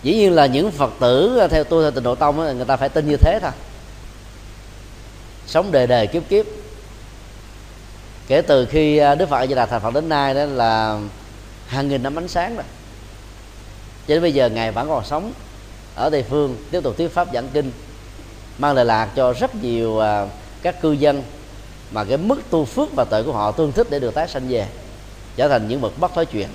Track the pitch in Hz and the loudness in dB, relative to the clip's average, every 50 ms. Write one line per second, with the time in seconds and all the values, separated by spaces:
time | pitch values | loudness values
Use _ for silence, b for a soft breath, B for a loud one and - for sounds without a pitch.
0 | - 139 202 220 208 190 175 160 143 135 127 139 180 214 165 143 143 117 - - | 2 2 4 6 6 6 8 8 6 6 6 2 2 0 2 0 0 0 2 2
1 | 131 120 127 135 175 226 254 240 196 160 160 156 147 - 170 165 156 147 139 135 | 4 6 6 6 6 4 6 4 4 6 4 2 2 4 4 4 4 4 2 0
2 | 120 120 127 - 151 147 143 151 165 151 131 123 127 123 135 127 135 135 - 160 | 0 0 2 4 2 2 2 2 0 -2 -2 -2 0 0 0 2 0 0 0 0
3 | 147 147 147 131 139 156 185 220 190 147 - - - - - - - - - - | 2 2 4 6 6 6 6 2 -2 -4 -6 -8 -14 -18 -18 -18 -18 -18 -18 -18
4 | - - - - - - - - - - - - - - - - - - - - | -18 -18 -18 -18 -20 -20 -18 -18 -18 -18 -18 -18 -18 -18 -18 -18 -18 -18 -18 -18
5 | - - - - - - - - - - - 160 185 202 165 135 127 120 123 - | -18 -18 -18 -18 -18 -18 -18 -18 -14 0 2 2 2 4 4 4 6 6 4 4
6 | 107 104 - 170 160 - 196 208 214 - - - - - - - - - - - | 4 2 0 -4 0 2 2 2 2 0 -6 -14 -14 -16 -18 -18 -18 -18 -18 -18
7 | - - - - - - - - - - - - - - - - - - - - | -18 -18 -18 -20 -20 -18 -18 -18 -18 -18 -18 -18 -18 -18 -18 -18 -18 -18 -18 -18
8 | - - - - - - 131 156 - - 147 131 123 110 147 156 156 151 147 151 | -18 -18 -18 -16 -2 2 2 2 6 6 4 4 4 4 2 4 4 6 6 6
9 | 147 143 143 147 190 156 143 120 127 131 135 127 117 107 120 113 101 113 117 147 | 6 6 6 4 2 2 2 0 2 2 2 2 2 2 0 -2 -2 0 0 0
10 | 160 160 156 143 139 135 135 139 147 147 135 127 117 113 113 110 110 110 107 107 | 0 0 0 2 2 2 2 0 0 0 0 2 2 4 4 2 2 0 -2 -4
11 | 104 104 98 - - - - - - - - - - - 123 135 139 143 139 131 | -6 -10 -12 -16 -18 -18 -18 -18 -18 -18 -18 -18 -12 -6 -4 -4 -2 -2 -2 -2
12 | 123 139 143 165 175 170 - 175 175 208 233 214 - - - - - - - - | -2 -4 -4 -4 -6 -4 -2 -2 -2 -2 -6 -8 -10 -12 -16 -18 -20 -20 -18 -18
13 | - - - - - - - - - - - - - - - - - - - - | -18 -18 -18 -18 -18 -18 -20 -20 -20 -18 -18 -18 -18 -18 -18 -18 -18 -18 -18 -14
14 | - - 147 165 170 170 139 139 127 117 110 113 113 113 107 113 131 151 160 127 | -2 2 2 4 4 4 4 4 4 4 2 0 -2 -2 -2 -2 -2 -2 -2 -2
15 | 101 - 143 156 190 226 226 - - - - - - - - - - - - - | -2 -2 -4 -4 -4 -6 -12 -14 -18 -18 -18 -20 -18 -18 -18 -20 -20 -16 -6 -2
16 | 120 151 151 143 117 101 127 147 147 135 123 107 - - - 180 - 131 104 - | 0 2 2 0 0 0 0 0 0 0 -2 -6 -8 -4 -4 -2 -2 -2 -2 0
17 | 170 160 - 175 175 170 131 120 127 139 135 147 139 131 120 - - - - - | -2 0 0 0 -2 0 -2 -4 -4 0 -2 -2 -2 -2 -6 -10 -16 -18 -18 -18
18 | - - - - - - - - - - - - 135 147 143 131 120 117 113 110 | -18 -18 -18 -18 -18 -18 -18 -18 -18 -18 -6 -2 0 2 4 4 4 4 4 2
19 | 113 101 - 135 131 123 123 123 240 254 - 214 202 120 117 117 113 113 110 110 | 0 -2 0 2 2 2 2 0 -2 -2 -2 -4 -4 -2 -2 0 0 0 2 2
20 | 110 107 104 104 101 101 101 - - - - - - 175 175 - - 156 147 143 | 2 2 2 0 -2 -4 -8 -14 -16 -18 -16 -4 -4 -4 -2 0 0 0 2 4
21 | 143 147 143 139 127 104 - - - - - - - - - - - - 104 107 | 4 2 2 2 -4 -10 -16 -18 -18 -18 -18 -18 -18 -18 -18 -18 -16 -8 -6 -6
22 | 104 95 127 151 175 220 285 269 - - - 165 147 - - 254 302 - 302 262 | -2 0 0 0 2 0 0 0 0 -2 0 0 0 0 0 -2 -2 0 0 -2
23 | - - 107 107 113 156 135 107 - 208 - - 160 147 131 202 233 233 151 143 | 0 2 2 0 0 0 -2 0 0 0 0 0 -2 0 2 0 0 2 0 -2
24 | 127 113 104 147 165 175 - 139 131 127 127 143 143 - - - - - - - | -2 -2 -2 -2 -4 -2 -4 -6 -4 -2 -2 -2 -2 -4 -10 -16 -18 -18 -18 -18
25 | - - - - - - - - 127 147 139 120 107 107 120 139 123 101 - 139 | -18 -20 -20 -18 -18 -12 -2 0 2 2 2 2 2 -2 -2 -2 -2 -4 -2 -2
26 | 175 170 - 175 165 - - 107 98 - | -4 -2 0 -2 -2 -2 -2 -6 -6 -6